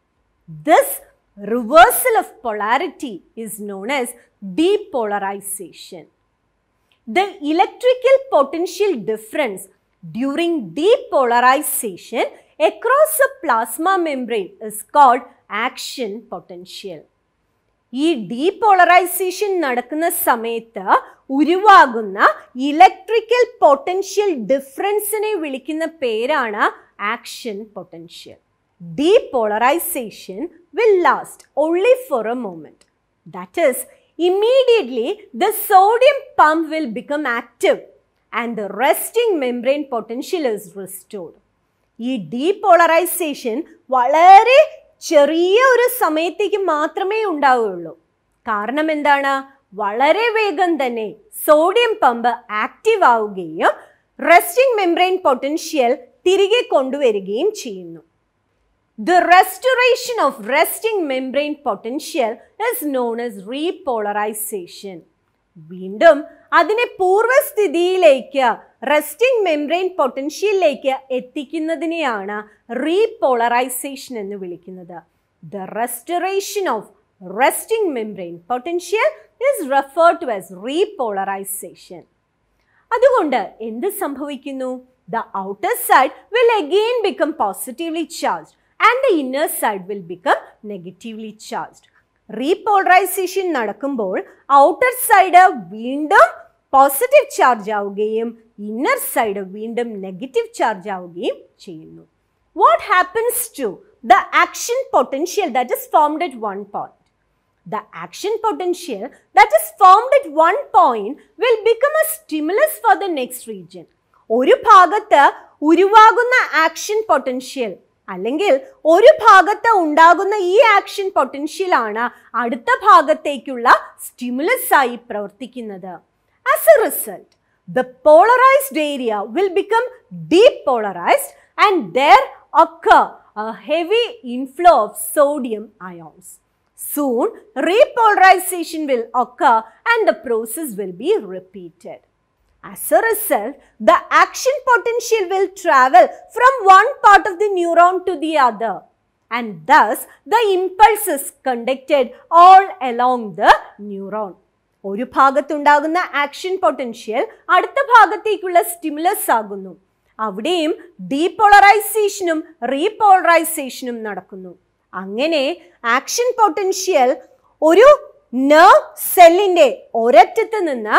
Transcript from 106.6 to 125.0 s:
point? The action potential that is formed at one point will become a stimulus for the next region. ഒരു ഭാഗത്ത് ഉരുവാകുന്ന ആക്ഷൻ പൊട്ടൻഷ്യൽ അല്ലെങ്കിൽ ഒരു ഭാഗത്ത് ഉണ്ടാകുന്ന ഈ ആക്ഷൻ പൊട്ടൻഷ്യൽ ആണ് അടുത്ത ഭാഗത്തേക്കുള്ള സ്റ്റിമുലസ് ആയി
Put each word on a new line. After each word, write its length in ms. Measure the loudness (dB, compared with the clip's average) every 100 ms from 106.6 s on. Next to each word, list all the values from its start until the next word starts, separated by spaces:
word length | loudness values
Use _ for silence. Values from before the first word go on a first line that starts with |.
| -12 -12
point? 240 | -12 _ _ _ _ _ _ _ -12
The 100 | -12 -12 -16 -16
action 280 | -10 -6 -4 -4
potential 560 | -4 -6 -6 -8 -12 -12 -16 _ 2
that 140 | 4 2
is 60 | -2 4
formed 320 | 6 6 4 0
at 80 | 0 2 2
one 120 | 0 0 2
point 360 | 2 0 -6 -12 _ -6
will 180 | -2 0 0
become 280 | 0 0 0
a 40 | -2 -4
stimulus 580 | _ -6 -4 0 -2 0
for 120 | 0 0
the 80 | -2 -6
next 240 | -8 -12 -16 -16
region. 300 | -18 -20 -20 _ _ _ _
ഒരു 260 | -2 2 2 6
ഭാഗത്ത് 560 | 6 6 2 2 4 4 2 -10 _ 0
ഉരുവാകുന്ന 640 | 2 6 8 6 6 2 0 0 0 -2
ആക്ഷൻ 340 | -2 -6 -4 0
പൊട്ടൻഷ്യൽ 640 | 0 0 -8 -10 -8 -8 -8 _ _ -16
അല്ലെങ്കിൽ 460 | -8 -6 -2 0 0 -2 _ 2
ഒരു 260 | 6 8 8
ഭാഗത്ത് 500 | 8 6 6 0 2 2
ഉണ്ടാകുന്ന 520 | 2 6 6 6 2 -2 0
ഈ 40 | 4 4 4
ആക്ഷൻ 300 | 0 -6 -4
പൊട്ടൻഷ്യൽ 640 | -2 -2 -4 -10 -8 -2 -2
ആണ് 300 | -2 -4 -6 -8 _ -6
അടുത്ത 300 | -4 -6 -2 0 6
ഭാഗത്തേക്കുള്ള 840 | 6 6 -2 -2 -8 -8 -2 2 2 0 -18 -20
സ്റ്റിമുലസ് 680 | -12 -8 -4 -2 -2 2
ആയി 240 | 2 2 -4